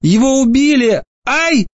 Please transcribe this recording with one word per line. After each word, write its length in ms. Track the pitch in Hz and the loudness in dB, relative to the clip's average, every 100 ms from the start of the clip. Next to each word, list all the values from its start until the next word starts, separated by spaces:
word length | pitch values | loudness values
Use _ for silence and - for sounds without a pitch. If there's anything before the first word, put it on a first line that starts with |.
Его 380 | 151 208 262 269 | 0 2 2 2
убили! 640 | 254 247 285 285 240 202 - _ - | 0 2 2 2 0 -2 -6 _ -6
Ай! 420 | 285 330 311 202 | -4 -2 -2 -2